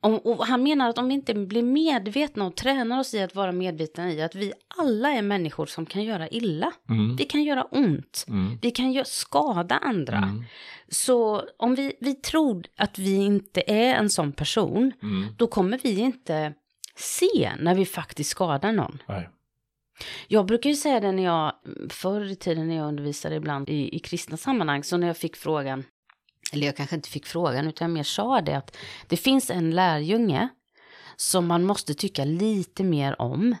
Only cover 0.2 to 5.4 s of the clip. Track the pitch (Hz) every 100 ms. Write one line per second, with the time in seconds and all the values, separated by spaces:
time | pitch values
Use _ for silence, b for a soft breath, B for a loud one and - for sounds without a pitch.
0.2 | 220 233 226 247 269 302 247 233 254 277
1.2 | 269 208 196 214 240 269 320 269 202 220
2.2 | 294 294 190 180 247 277 233 247 262 220
3.2 | 190 - 190 180 185 160 160 - 175 151
4.2 | 160 190 202 - _ - 311 214 269 269
5.2 | 202 202